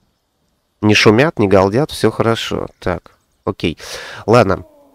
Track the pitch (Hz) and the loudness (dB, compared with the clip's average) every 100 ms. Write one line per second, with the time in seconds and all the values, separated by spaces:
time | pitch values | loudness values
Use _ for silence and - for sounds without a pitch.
0 | _ _ _ _ _ _ _ _ 104 107 | _ _ _ _ _ _ _ _ 0 4
1 | 117 110 156 - 101 98 98 110 156 - | 4 4 2 0 0 2 2 0 -4 -2
2 | 110 - 107 113 - - - - 92 87 | -4 -2 -2 -4 -6 -8 -10 -10 -8 -8
3 | - _ _ _ - 98 90 73 - - | -10 _ _ _ -10 -6 -6 -8 -12 -16
4 | - - - 120 95 85 - _ _ | -16 -10 2 4 4 0 -6 _ _